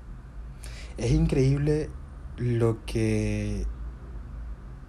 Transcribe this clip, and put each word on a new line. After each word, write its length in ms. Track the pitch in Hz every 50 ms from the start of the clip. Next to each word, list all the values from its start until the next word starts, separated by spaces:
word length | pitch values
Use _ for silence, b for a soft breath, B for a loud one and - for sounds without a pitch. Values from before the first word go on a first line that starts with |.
| - - - - - - - - - - - B B B B B B B B B
Es 140 | 110 117
increíble 800 | 147 156 165 165 156 139 131 135 139 143 143 151 151 156 151 - - - - - - - - - - -
lo 460 | 120 120 120 117 117 113 107 110 -
que 800 | - - 113 110 110 110 107 107 107 107 107 104 104 101 98 98 - - - - - - - - - - - - - - - - - - - - - - - -